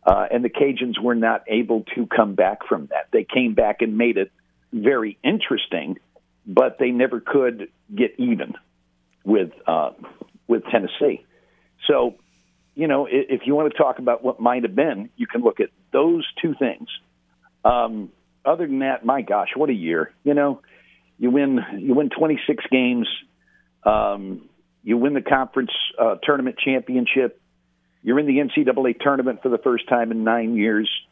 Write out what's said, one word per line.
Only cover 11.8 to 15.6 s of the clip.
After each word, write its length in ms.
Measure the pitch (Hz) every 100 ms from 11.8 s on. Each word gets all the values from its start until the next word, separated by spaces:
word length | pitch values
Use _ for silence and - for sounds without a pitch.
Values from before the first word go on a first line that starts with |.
| -
So, 280 | 139 123 - _ _ _ _ _
you 120 | - 156
know, 200 | 139 143
i-, 40 |
if 320 | 131 139 123 123
you 80 |
wanna 160 | 147 151
talk 280 | 147 147 127
about 260 | 123 117
what 160 | 127 120
might 220 | 117 127
have 120 | 117
been, 360 | 98 156 104 104 _
you 100 | 120
can 160 | 120
look 180 | 120 -